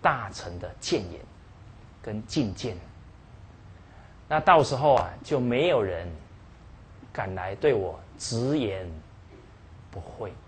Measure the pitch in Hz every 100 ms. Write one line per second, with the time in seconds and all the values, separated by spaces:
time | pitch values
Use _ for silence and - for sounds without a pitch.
0 | 175 135 104 - - 87 90 - - 160
1 | 92 - - - - - - - - -
2 | - 107 110 160 113 90 - 87 - -
3 | - - - - - - - - - -
4 | - - - 156 156 170 135 131 147 127
5 | 87 117 - 147 123 123 170 139 101 85
6 | 87 78 - - - - - - - -
7 | - - 98 95 92 101 151 117 92 80
8 | - - - 113 127 151 113 95 90 82
9 | - - - - - - - - - 101
10 | - - 104 -